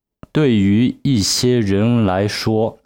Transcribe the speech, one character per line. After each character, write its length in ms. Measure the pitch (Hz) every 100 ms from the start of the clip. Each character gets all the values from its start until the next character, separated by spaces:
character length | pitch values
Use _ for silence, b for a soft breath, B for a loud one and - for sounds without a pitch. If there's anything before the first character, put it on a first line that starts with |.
| _ _ -
对 240 | 147 147 113
于 440 | 98 104 123 -
一 200 | 143 123
些 360 | 95 - 123 123
人 460 | 101 98 113 120 104
来 220 | 92 104
说， 500 | - - 110 110 -